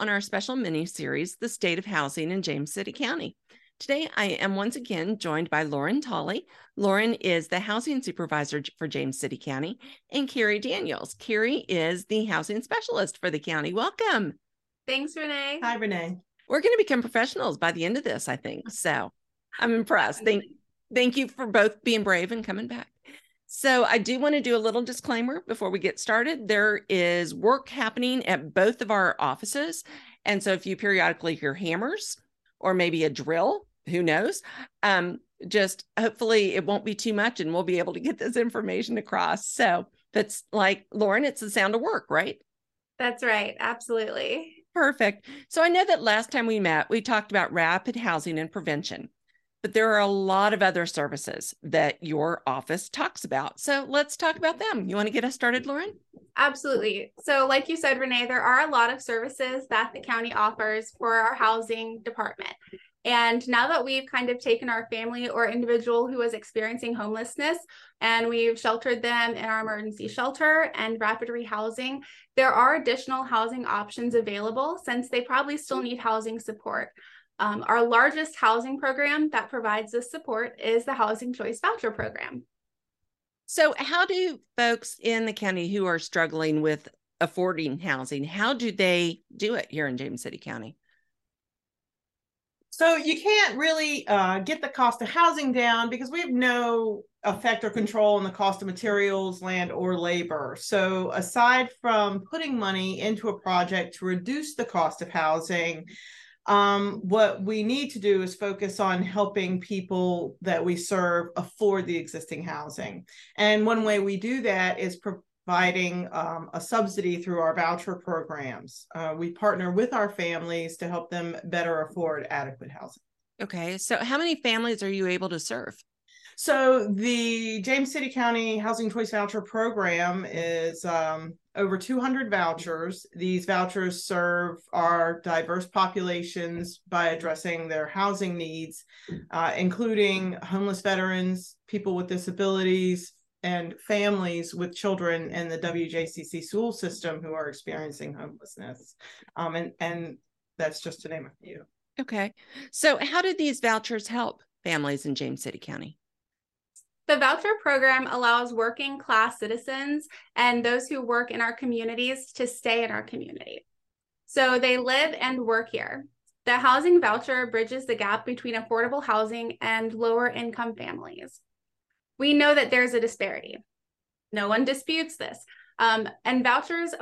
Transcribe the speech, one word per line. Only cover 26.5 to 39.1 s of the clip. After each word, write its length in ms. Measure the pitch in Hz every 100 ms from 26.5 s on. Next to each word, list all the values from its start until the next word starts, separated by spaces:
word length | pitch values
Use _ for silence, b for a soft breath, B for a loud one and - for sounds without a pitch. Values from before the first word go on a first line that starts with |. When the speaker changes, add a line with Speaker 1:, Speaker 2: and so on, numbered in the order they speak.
| 214 214 208 -
Speaker 1:
is 480 | 190 175 175 170 170
work 320 | 214 269 -
happening 580 | 262 226 240 247 254 -
at 280 | 180 151
both 280 | 185 202 240
of 100 | 214
our 220 | 208 180 -
offices. 640 | 147 - 208 285 320 320 - B B B
And 180 | - 196
so 120 | 196
if 120 | 185 190
you 120 | 185
periodically 580 | 202 190 170 165 165 165
hear 180 | 143
hammers 600 | 143 180 170 247 427 - - _ _ _ _
or 120 | 190
maybe 300 | 185 175 165
a 60 | 156
drill, 580 | 135 143 165 220 415 - _ -
who 140 | 180
knows? 380 | 165 156 254 403 - B 262 _
Um, 360 | 202 185 175 - _ - 180
just 380 | 208 190 - - -
hopefully 560 | 226 220 220 220 190 185
it 100 | 170
won't 200 | 202 208
be 100 | 208
too 160 | 233
much 300 | 208 226 233
and 120 | 160
we'll 100 | 170
be 160 | 180 180
able 120 | 175
to 80 | -
get 180 | 262 -
this 200 | 247 240
information 600 | 233 233 185 185 233 220
across. 520 | 202